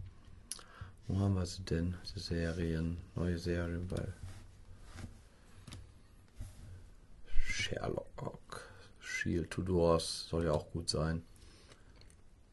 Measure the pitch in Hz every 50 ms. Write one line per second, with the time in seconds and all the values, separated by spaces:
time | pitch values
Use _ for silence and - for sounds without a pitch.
0 | - - - - - - - - - - - - - - - - - - - -
1 | - - 95 98 101 98 98 92 90 85 - 92 92 - 82 82 85 87 90 87
2 | - - - 95 - - 85 85 85 82 82 90 85 82 80 80 82 82 85 85
3 | - - - - 85 90 90 82 85 87 85 85 87 85 85 85 90 90 - -
4 | - - - - - - - - - - - - - - - - - - - -
5 | - - - - - - - - - - - - - - - - - - - -
6 | - - - - - - - - - - - - - - - - - - - -
7 | - - - - - - - - - - - - - - - - - - - -
8 | - - - - - - - - - - - - - - - - - - - -
9 | - - - - - 90 90 87 78 - - - 90 92 92 87 85 85 82 82
10 | 82 - - - - - - 82 82 82 76 76 - - - 82 82 - - 73
11 | 76 80 82 82 82 - - - - - - - - - - - - - - -
12 | - - - - - - - - - -